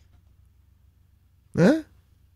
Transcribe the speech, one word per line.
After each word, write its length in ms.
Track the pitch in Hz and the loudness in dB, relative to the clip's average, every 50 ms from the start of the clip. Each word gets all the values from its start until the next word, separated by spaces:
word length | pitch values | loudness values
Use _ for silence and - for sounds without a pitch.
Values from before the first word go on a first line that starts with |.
| _ _ _ _ _ _ _ _ _ _ _ _ _ _ _ _ _ _ _ _ _ _ _ _ _ _ _ _ _ _ - | _ _ _ _ _ _ _ _ _ _ _ _ _ _ _ _ _ _ _ _ _ _ _ _ _ _ _ _ _ _ -4
Né? 320 | 151 170 226 311 320 - - _ _ _ _ _ _ _ _ _ | 0 0 0 0 -2 -6 -14 _ _ _ _ _ _ _ _ _